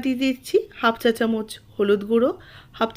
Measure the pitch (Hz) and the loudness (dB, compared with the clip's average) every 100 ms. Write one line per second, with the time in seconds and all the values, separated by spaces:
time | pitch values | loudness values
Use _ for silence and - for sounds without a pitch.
0 | 262 254 269 254 - 392 - - 233 226 | 2 0 0 -2 0 -2 -2 -2 -2 2
1 | 240 226 226 226 220 - _ - 202 202 | 0 2 0 -2 -6 -14 _ -4 0 0
2 | 202 233 254 370 - - - - 226 | 2 2 2 -2 -12 -20 -14 -6 -4